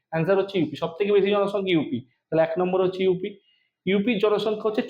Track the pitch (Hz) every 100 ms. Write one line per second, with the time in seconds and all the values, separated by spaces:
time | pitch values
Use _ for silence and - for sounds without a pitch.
0 | - 160 165 196 190 185 151 - 165 -
1 | 202 202 196 202 196 202 190 165 123 120
2 | - _ - 160 160 165 180 185 185 185
3 | 190 175 208 - _ _ _ _ 180 202
4 | 202 202 214 208 220 214 214 214